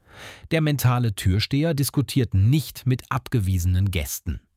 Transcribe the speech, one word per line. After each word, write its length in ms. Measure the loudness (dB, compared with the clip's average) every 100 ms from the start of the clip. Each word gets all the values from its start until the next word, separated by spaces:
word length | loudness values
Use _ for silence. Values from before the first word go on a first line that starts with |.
| _ -20 -20 -20 -4
Der 100 | 0
mentale 540 | 2 2 2 2 0
Türsteher 600 | 0 0 2 0 0 0
diskutiert 600 | 0 -2 -2 -2 0 0
nicht 520 | 2 4 2 0 -6 -2
mit 180 | -2 -2
abgewiesenen 840 | -8 -4 -2 0 0 0 2 0
Gästen. 480 | -2 -4 -6 -8 -10 -12